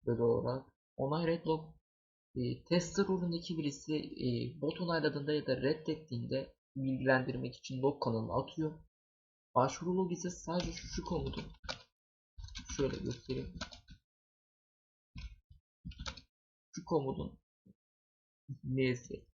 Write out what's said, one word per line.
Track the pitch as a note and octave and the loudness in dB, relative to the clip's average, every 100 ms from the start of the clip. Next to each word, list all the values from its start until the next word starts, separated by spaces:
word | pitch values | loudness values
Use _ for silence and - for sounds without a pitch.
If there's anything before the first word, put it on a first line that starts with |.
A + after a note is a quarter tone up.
| - | 0
Böyle | A#2 | 4
olarak. | A#2+ A2+ A#2+ C3 - _ _ - | 4 4 2 -2 -6 _ _ -4
Onay | C3+ D#3 E3 | 0 2 2
red | E3+ E3 | 2 2
log. | D#3+ D#3+ - _ _ _ _ _ | 0 -2 -18 _ _ _ _ _
E, | B2+ B2 B2 | -2 -2 -2
tester | - F3 - - G3 | 4 4 4 2 4
rolündeki | F#3 F3 E3+ - D#3+ | 4 2 -2 -2 0
birisi, | D3 C#3 - D3+ | 0 -2 -2 -2
e, | - - B2+ A#2+ B2 D#3 | -2 -2 0 0 -2 -2
bot | C#3+ D#3+ | -4 0
onayladığında | F3 E3 D3+ C#3+ C#3+ | 0 4 2 2 0
ya | D3+ C#3 | 0 2
da | B2+ | 2
reddettiğinde | B2+ D#3 - D#3 - A#2+ A#2+ C3 C3+ _ _ C3+ | 2 0 -2 -4 -4 -6 -2 -2 -2 _ _ -4
bilgilendirmek | C3+ C3 C3 C3 B2+ B2+ B2+ - | -2 2 4 4 4 -2 -4 -8
için | - C3 | -8 2
log | C3 B2+ | 2 2
kanalına | B2+ A2+ A2+ B2 | 0 0 2 0
atıyor. | - - D#3 D#3 - _ _ _ _ _ _ | -2 -2 -4 -4 -20 _ _ _ _ _ _
Başvuru | B2+ C3+ - E3+ F#3 | 4 4 2 0 2
log | F3+ | 2
ise | F3 F3+ | 0 -4
sadece | - - F3 E3+ | -6 -2 0 0
şu, | E3+ - | -4 -6
şu | - | -6
komutun, | - E3 C3+ - - - - - - _ _ _ _ - - - - - | -2 -2 0 -4 -8 -12 -10 -10 -12 _ _ _ _ -12 -10 -10 -8 0
şöyle | C3+ - | 0 0
göstereyim. | A#2 B2 - B2+ - - - - - - _ _ _ _ _ _ _ _ _ _ _ - - - _ - _ _ - - - - _ _ _ _ _ | -4 -6 -6 -6 -6 -8 -10 -12 -20 -20 _ _ _ _ _ _ _ _ _ _ _ -12 -12 -14 _ -20 _ _ -12 -10 -10 -10 _ _ _ _ _
Şu | - | -12
komutun | - E3 C3+ C3+ D3 - _ _ - - _ _ _ _ _ _ - C3 | 0 0 2 -2 -6 -8 _ _ -20 -20 _ _ _ _ _ _ -14 -10
neyse | C3+ C3 C3 B2 - - - | -2 2 2 2 -4 -12 -12